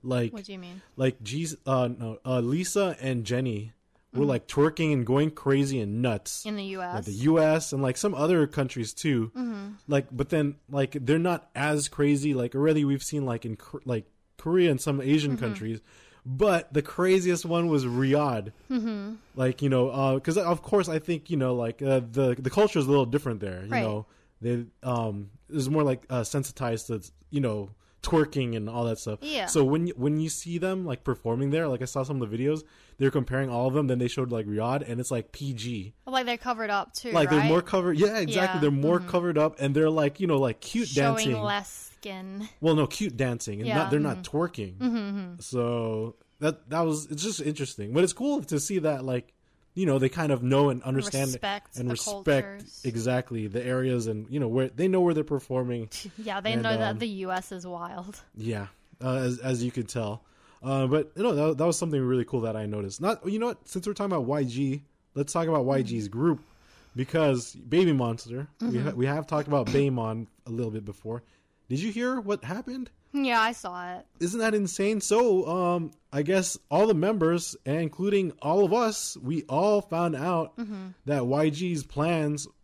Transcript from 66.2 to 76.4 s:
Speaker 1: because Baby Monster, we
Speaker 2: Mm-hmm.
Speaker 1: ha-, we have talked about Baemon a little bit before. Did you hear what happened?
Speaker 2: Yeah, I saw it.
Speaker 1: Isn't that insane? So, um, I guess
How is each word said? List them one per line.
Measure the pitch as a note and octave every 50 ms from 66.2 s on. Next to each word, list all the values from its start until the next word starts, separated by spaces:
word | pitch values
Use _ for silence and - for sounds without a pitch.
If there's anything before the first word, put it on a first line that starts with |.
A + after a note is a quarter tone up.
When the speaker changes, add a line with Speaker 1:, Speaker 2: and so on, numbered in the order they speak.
| D3 E3+ D#3 - - _ - _ _ _ _ - _ _ _
Speaker 1:
because | A#2+ C3 - - E3 D#3 D3 C3 B2 A#2 - -
Baby | - - B2 D3 E3+ F#3 E3+ D3+
Monster, | C3 B2 A#2 A2+ A#2 - A#2 A#2 C3 C#3+ - _ _
we | A3+
Speaker 2:
Mm-hmm. | A#3+ - B2 C3
Speaker 1:
ha-, | D3+ -
we | A#2+ B2+
have | C3+ C#3+ D#3 D3+
talked | - D#3+ D3+ -
about | - D3 C#3 A#2+
Baemon | G#2 - C#3+ C#3+ C#3 C3 B2 A2+ A2 A2 A2+ A2+ - _ _ _
a | -
little | A2+ A#2 A#2+ A2+
bit | G#2+ A2 G2+
before. | G2+ G2 - _ A2 A2+ A#2+ - _ _ _ _ _ _ _ _ _
Did | B2 C#3
you | F#3 A3+
hear | G3+ A#3 A#3+ B3+ C4 B3+
what | G#3+ G3 G#3 - -
happened? | A#2 F3 A3 - - B3 C4 B3+ - _ _ _ _ -
Speaker 2:
Yeah, | C#4+ C#4 C4 A#3+ A3+
I | A3 A3+
saw | A#3+ - - F#3+ F3+ F3+ F3+ F3+ F3+
it. | F3+ - _ _ -
Speaker 1:
Isn't | E3+ F3 G3 A#3
that | A3 A3+ G#3+
insane? | G#3+ G3+ F3+ - - F#3+ G#3 A3 G#3
So, | - - G3+ A3+ B3 A#3+ G3 F#3 E3
um, | C#3+ E3 F#3 F3+ F3 F3 F3 E3 - - _ _ _
I | - C#3+
guess | D3+ D3+ F#3+ F#3+